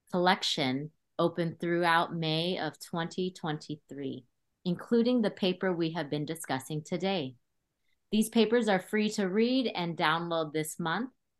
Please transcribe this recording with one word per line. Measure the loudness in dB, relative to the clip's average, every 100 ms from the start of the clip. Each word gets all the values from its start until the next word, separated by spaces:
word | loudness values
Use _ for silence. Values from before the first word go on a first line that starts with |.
| _
collection | 2 4 2 0 0 0 -2 -6 _ _ -2
open | 0 0 -4 -4
throughout | -2 2 4 4 2
May | -2 -2 0 0 -2
of | -6 -8
twenty | -8 -6 -4 -4 -4
twenty-three, | -4 -6 -6 -8 -12 -12 -10 -8 -8 -14 _ _ _ -4
including | -4 0 2 4 2
the | 0
paper | 0 -2 0 -2
we | 0 -2
have | -2 -4
been | -4 -4
discussing | -6 -6 -6 -4 -8
today. | -6 -4 -2 -2 -4 -8 _ _ _ _ _ _ _
These | 0 2
papers | 4 4 4 4
are | 2
free | 2 0 0
to | 0 0
read | 2 2 2 0
and | -2 -4 0
download | 2 2 0 -2 -2
this | -2 -4 -4
month. | -2 -2 -4 -10 _ _